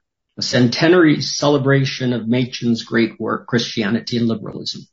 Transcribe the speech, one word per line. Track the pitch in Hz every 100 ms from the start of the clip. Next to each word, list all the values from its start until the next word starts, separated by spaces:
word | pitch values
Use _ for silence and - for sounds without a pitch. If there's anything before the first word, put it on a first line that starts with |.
| _ _ _ -
a |
centenary | - 123 123 - 160 180 156 147
celebration | - - 147 143 139 135 135 - 127
of | 123 110
Machen's | 123 120 - 120 110
great | - 117 110 -
work, | 110 110 -
Christianity | 120 - 117 101 113 - 120
and | 117
Liberalism. | 104 101 - - - -